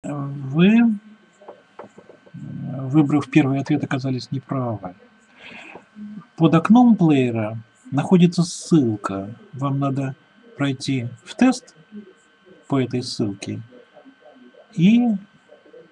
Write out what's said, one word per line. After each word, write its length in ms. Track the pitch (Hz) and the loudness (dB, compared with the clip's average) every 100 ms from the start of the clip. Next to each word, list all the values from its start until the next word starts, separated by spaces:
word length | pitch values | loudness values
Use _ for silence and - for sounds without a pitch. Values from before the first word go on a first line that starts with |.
Вы, 920 | 147 143 143 143 135 147 185 226 233 208 - - _ _ - - _ _ - - _ - _ | -10 -10 -10 -10 -6 2 4 6 4 0 -8 -20 _ _ -20 -20 _ _ -20 -20 _ -20 _
выбрав 920 | - - - - 135 131 147 143 143 - | -20 -16 -12 -10 -10 0 2 4 2 2
первый 300 | 156 139 135 | 2 2 0
ответ, 220 | 135 147 | -2 -2
оказались 480 | 135 131 131 127 - | -2 -4 -4 -6 -6
неправы. 640 | 135 - 139 123 104 90 - _ _ _ _ - - - - _ - 208 208 - - | -10 -8 -6 -6 -6 -10 -18 _ _ _ _ -20 -20 -20 -20 _ -20 -16 -18 -20 0
Под 180 | 160 | 2
окном 420 | 165 165 233 247 214 | 2 6 6 6 6
плеера 640 | 170 143 123 113 107 113 - _ - | 4 4 2 -2 -4 -8 -14 _ -6
находится 540 | - - 185 175 175 | -6 2 4 4 2
ссылка. 920 | 165 - - 170 120 107 - 98 98 127 - | -4 -6 0 0 2 -2 -6 -8 -10 -14 -18
Вам 240 | 135 139 139 | -8 -6 -4
надо 360 | 139 131 135 131 _ _ _ - | -4 -4 -6 -10 _ _ _ -6
пройти 520 | 139 131 - 135 120 117 | -6 -4 -4 -4 -6 -12
в 100 | - | -20
тест 400 | - 254 247 - _ _ 208 - _ _ _ _ - _ | 0 0 0 -8 _ _ -20 -20 _ _ _ _ -20 _
по 120 | 135 | -4
этой 220 | 123 127 | -2 -6
ссылке 580 | 123 - 113 98 - 107 113 - _ - - _ - - - - - | -8 -6 -6 -6 -10 -12 -14 -20 _ -20 -20 _ -20 -20 -20 -20 -16
и 340 | - 175 233 240 196 - _ _ - _ - - | 0 2 4 2 -2 -8 _ _ -20 _ -20 -20